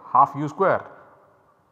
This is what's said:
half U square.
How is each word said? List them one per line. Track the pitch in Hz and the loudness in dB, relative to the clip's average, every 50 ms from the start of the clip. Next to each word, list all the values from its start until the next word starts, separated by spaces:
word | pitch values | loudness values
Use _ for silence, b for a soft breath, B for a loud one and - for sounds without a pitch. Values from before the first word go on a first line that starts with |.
| - - | -10 -2
half | - 131 139 139 - | 2 2 2 2 0
U | 139 151 | -6 -8
square. | 143 - - 190 170 123 98 - - - - - - _ _ _ _ _ _ _ _ _ _ _ _ | -6 -4 0 0 0 0 0 -4 -10 -20 -20 -20 -20 _ _ _ _ _ _ _ _ _ _ _ _